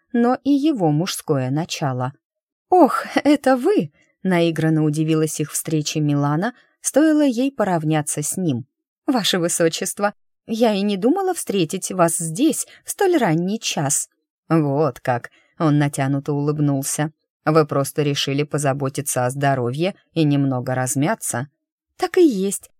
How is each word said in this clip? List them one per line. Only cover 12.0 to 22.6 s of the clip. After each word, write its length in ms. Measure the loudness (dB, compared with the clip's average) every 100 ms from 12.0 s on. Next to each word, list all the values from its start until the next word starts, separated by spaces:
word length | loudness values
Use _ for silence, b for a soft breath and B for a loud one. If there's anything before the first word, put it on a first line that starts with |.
| 2 0
здесь 500 | -4 0 0 0 -6 B
в 60 | B
столь 280 | -2 2 2
ранний 420 | 2 2 0 -4
час». 480 | -6 -4 -2 -2 -6 _ _ _ -2
«Вот 500 | 0 2 0 -2 -2
как!» 320 | -4 -4 -4 b b b
он 200 | 2 2
натянуто 540 | 2 0 -2 -2 -2
улыбнулся. 800 | -2 -2 0 0 0 -2 -4 -6 -8 _ _
«Вы 220 | 0 2 2
просто 360 | 0 -4 -2
решили 400 | -2 -2 -2 -2
позаботиться 840 | -2 -2 -2 -2 -4 -6 -4 -2 -2
о 40 |
здоровье 640 | 0 0 0 -2 -2 -4 -6 b
и 120 | 0
немного 500 | 2 2 0 -2 -2
размяться?» 760 | -2 -2 0 -2 -2 -4 -6 -8 _ _ _ _ -8
«Так 220 | -2 4
и 80 | 4
есть. 440 | 4 -2 -4